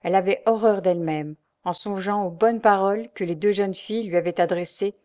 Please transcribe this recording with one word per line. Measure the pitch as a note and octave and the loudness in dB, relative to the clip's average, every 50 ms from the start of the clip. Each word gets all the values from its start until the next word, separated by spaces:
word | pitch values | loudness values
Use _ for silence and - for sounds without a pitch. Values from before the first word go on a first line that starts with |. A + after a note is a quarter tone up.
Elle | _ F3+ F3 | _ 2 2
avait | G3 F3+ F#3+ - - - | 2 2 2 -2 0 2
horreur | - A3+ A3 G#3+ A3+ G#3 G3 | 0 0 4 4 2 2 4
d'elle-même, | E3+ F#3 F3+ F3 E3+ D#3+ D#3 D3+ D3+ D3+ D3+ _ _ _ _ _ _ | 2 0 0 2 0 -2 -2 -4 -4 -8 -10 _ _ _ _ _ _
en | F3+ E3+ | -6 -6
songeant | - - G#3 G3+ F#3+ F#3 G3 G3+ G#3 G3+ | -4 -6 -6 -6 -4 -4 -2 -2 -2 -2
aux | F3+ | -4
bonnes | E3+ E3 A3 A3+ A#3 A3+ A3 | -2 2 2 2 2 4 4
paroles | A3 G3+ G3 F#3+ G3 G3+ G#3+ A3+ - _ | 4 4 4 2 0 0 -2 -6 -10 _
que | - G3+ | -6 -4
les | E3+ F3 | -4 -4
deux | D#3 E3 G#3 G#3 | 0 0 0 2
jeunes | F#3+ G3+ G3 F#3 | 2 0 -2 -2
filles | - - - G#3+ A3+ A#3 G3 | -8 -8 -6 -6 -6 -4 0
lui | E3+ | 0
avaient | F3 E3+ F3 E3+ - | 0 0 0 0 0
adressées | F3 E3+ F#3 F3 F3+ F3 - - G3+ G3 G3+ _ _ | 0 0 0 -2 -4 -6 -6 -4 -4 -4 -6 _ _